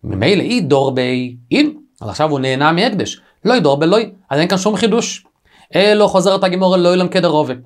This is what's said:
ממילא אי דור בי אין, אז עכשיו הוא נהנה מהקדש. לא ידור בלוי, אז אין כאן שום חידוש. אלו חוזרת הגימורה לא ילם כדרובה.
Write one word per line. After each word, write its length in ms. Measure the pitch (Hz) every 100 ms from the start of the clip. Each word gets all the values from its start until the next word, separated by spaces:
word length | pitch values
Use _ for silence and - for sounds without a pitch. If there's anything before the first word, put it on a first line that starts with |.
ממילא 380 | - 95 127 190
אי 180 | - 247
דור 340 | 151 139 135
בי 420 | 127 127 127 127 120 _
אין, 260 | 247 302 - _ _
אז 80 | 107
עכשיו 220 | 95 156
הוא 100 | 143
נהנה 320 | 131 131 151
מהקדש. 480 | 170 233 196 - - _ _
לא 100 | 202
ידור 220 | 247 147 143
בלוי, 340 | 165 208 220 - _
אז 80 | 139
אין 100 | 175
כאן 100 | 190
שום 180 | 196 208
חידוש. 480 | 226 226 226 - _ _ _ _ _
אלו 340 | - 202 208 202
חוזרת 360 | 190 185 190
הגימורה 320 | 185 185 185 185
לא 180 | 175
ילם 140 | 180 180
כדרובה. 460 | 185 175 151 135 123